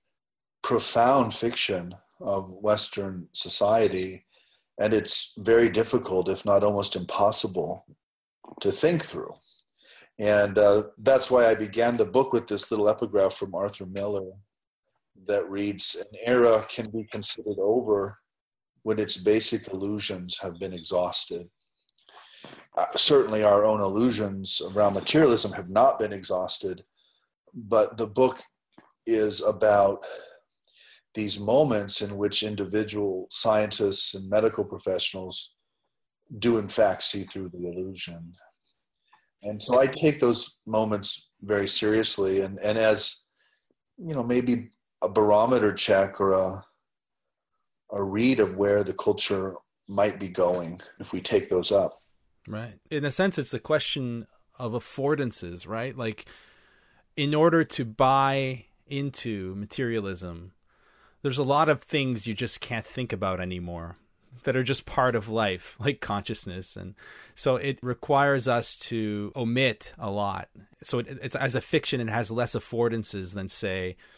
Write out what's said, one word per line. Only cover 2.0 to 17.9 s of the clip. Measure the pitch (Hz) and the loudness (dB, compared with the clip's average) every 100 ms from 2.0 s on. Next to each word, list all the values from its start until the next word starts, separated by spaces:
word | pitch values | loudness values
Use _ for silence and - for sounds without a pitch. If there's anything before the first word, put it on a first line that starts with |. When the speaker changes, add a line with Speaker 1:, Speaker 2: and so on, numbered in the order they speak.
| _ _ | _ _
Speaker 1:
of | - 98 92 | -4 -4 -4
Western | 92 104 104 - 104 98 92 80 | -4 0 0 0 -4 -8 -10 -10
society. | - 87 - 101 113 104 92 92 92 _ _ _ _ _ - | -6 -2 0 2 4 4 0 -6 -8 _ _ _ _ _ -2
And | 107 | 2
it's | 110 - - - - | 2 2 0 0 -6
very | 101 117 117 | 4 6 6
difficult, | 98 - 123 - 92 90 | 2 0 0 0 -2 0
if | 90 | -2
not | 104 98 | 2 4
almost | 104 101 101 | 4 0 -2
impossible, | 98 87 - 101 107 101 90 78 87 _ _ _ _ _ _ - - | -4 -4 2 4 4 0 -4 -6 -8 _ _ _ _ _ _ -20 -6
to | 98 | -4
think | 92 - 170 | 0 2 0
through. | - 76 - - _ _ _ _ _ - _ - | -2 -8 -10 -16 _ _ _ _ _ -20 _ -4
And, | 104 104 101 101 | 2 4 4 6
uh, | 104 107 104 - | 6 6 2 -2
that's | 110 131 - | 4 4 6
why | 127 117 | 6 6
I | |
began | 107 107 113 117 120 | 4 0 0 2 2
the | |
book | 107 127 135 | 2 4 2
with | 120 - | 0 0
this | 135 - | -6 -2
little | 107 104 | 2 2
epigraph | 110 110 101 95 | 2 0 2 2
from | - 95 | 0 -6
Arthur | 90 101 - 92 | -4 -4 -6 -10
Miller | 98 101 101 92 98 _ _ _ _ _ _ _ _ 95 | -6 -4 -6 -8 -16 _ _ _ _ _ _ _ _ -2
that | 101 90 | -2 0
reads, | 98 101 92 - | -4 -4 -2 -4
"An | 87 - 98 | -4 -8 -8
era | 117 123 120 110 107 | 0 4 6 4 2
can | - 110 | -8 -8
be | 113 | -8
considered | 107 107 104 - 107 98 | -8 -6 -4 -4 -6 -2
over | 98 123 107 | 2 2 2